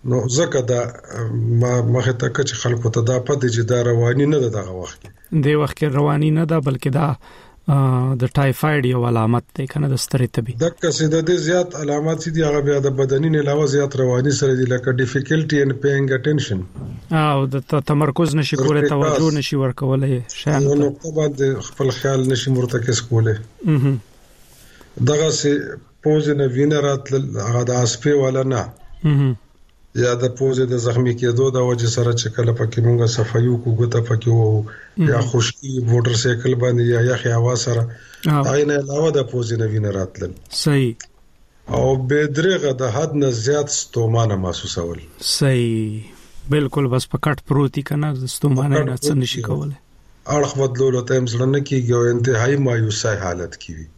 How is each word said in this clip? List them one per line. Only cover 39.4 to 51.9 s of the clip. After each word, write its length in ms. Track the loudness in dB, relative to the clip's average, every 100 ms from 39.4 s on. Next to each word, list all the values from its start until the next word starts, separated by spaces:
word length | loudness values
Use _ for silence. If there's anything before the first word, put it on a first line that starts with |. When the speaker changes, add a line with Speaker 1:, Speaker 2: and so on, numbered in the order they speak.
| -2
Speaker 1:
نه 120 | -2 0
وینه 260 | 0 -2
راتلل. 400 | -2 -6 -6 -10 -10 -12
Speaker 2:
صحیح. 420 | -4 0 2 0 -4 -18 _ -20 _ -20 _ -6
Speaker 1:
او 400 | -2 0 0 0
بې 300 | 0 0 0
درېغه 340 | 0 2 0
د 80 | -2
حد 320 | -2 -2 -2
نه 160 | 0 0
زیات 380 | 0 0 0 0
ستومانه 640 | -6 -4 -2 0 2 2 0
محسوسول. 640 | -2 -4 -8 -6 -6 -8 -14 -10
Speaker 2:
صحیح. 760 | -6 0 0 2 0 -2 -4 -8 -12 -20 -20 -16 -2
بالکل، 380 | -2 0 -2 0
بس 220 | -2 -2
په 80 | -4
کټ 200 | -2 -4 0
پروت 300 | 0 2 -2
یي 60 |
که 120 | -4 -4
نه، 180 | -2
د 120 | -4 -6
ستومانۍ 480 | -2 0 2 2
Speaker 1:
په 80 | 2
کټ 80 | 0
Speaker 2:
نه 60 | -2
څه 60 |
Speaker 1:
پروت 160 | -2 0
Speaker 2:
نشي 200 | -2 -4
Speaker 1:
یي. 60 |
Speaker 2:
کولی. 340 | -4 -4 -6 -10 _ -20 _ -20 -4
Speaker 1:
اړخ 320 | -2 0 0
بدلولو 440 | -2 2 0 0
ته 160 | 0 0
هم 80 | 0
زړه 200 | 0 2
نه 140 | 0
کېږي 320 | 0 -2 2